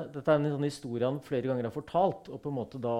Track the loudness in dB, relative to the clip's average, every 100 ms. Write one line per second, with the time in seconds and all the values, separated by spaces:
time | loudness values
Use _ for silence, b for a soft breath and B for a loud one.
0 | -4 -2 4 4 4 0 -2 -4 -6 0
1 | 0 0 -2 -2 0 -2 -2 -6 -2 2
2 | 2 2 -8 -10 -6 -4 -6 -4 -2 0